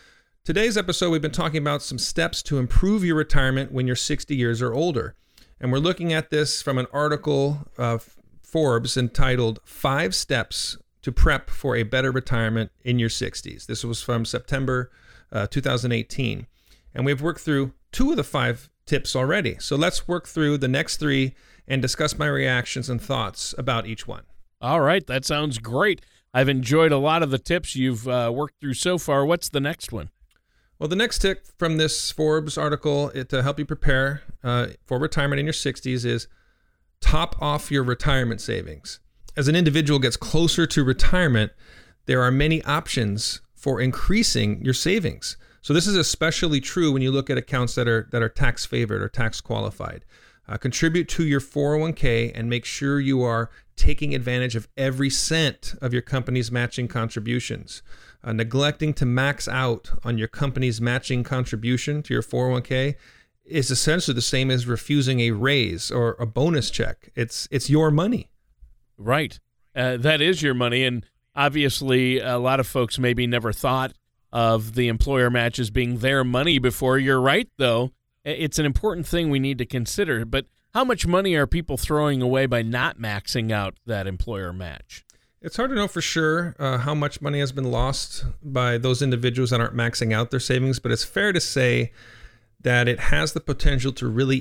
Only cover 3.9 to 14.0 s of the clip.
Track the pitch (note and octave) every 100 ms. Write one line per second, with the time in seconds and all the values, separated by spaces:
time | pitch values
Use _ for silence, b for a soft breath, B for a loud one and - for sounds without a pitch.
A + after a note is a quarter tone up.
3.9 | B2 - D3+ - C#3 A#2+ A2+ B2 B2 F3
4.9 | C3 - - b b b - B2 C3+ E3
5.9 | F3 E3+ D#3 - D3+ D3 - D3 B2+ B2+
6.9 | C#3+ D3 D3 D3 C#3 C#3+ D3 - - A#2+
7.9 | A#2 - - _ - - D#3+ C#3+ A#2 B2+
8.9 | B2+ A#2+ - C3 B2 A2+ A2 - - C3+
9.9 | C#3 F#3 F#3 - B2 - - - - _
10.9 | _ C#3 - D#3+ C3+ - - C3 A#2 G#2+
11.9 | C3 C3 B2+ - A#2+ A2 A2+ G#2+ _ B2
12.9 | B2 A2+ - B2 - - - - A#2 A#2
13.9 | A#2